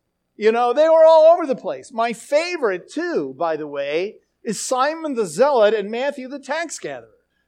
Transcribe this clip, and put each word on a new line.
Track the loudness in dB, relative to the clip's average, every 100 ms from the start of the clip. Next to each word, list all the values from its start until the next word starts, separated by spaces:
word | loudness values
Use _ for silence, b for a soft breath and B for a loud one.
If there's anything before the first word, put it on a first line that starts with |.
| _ _ _ -2
You | 0
know, | 2 0
they | 2 4
were | 6
all | 8 8 8
over | 6 2
the |
place. | -6 -6 -10 -10
My | -6 -4
favorite, | -6 -2 -2 -2 -2 -2 -4 -8
too, | -8 -4 -4 -6 -6
by | -4 -4
the | -8
way, | -8 -4 -4 -4 -10 _ _
is | -10 -8
Simon | -4 -2 -2 -4 -6
the | -6 -4
Zealot | 0 2 4 4
and | 2 -4
Matthew | -6 -6 -6 -12
the | -12
tax | -8 -8 -8 -10
gatherer, | -12 -14 -18 _ _ _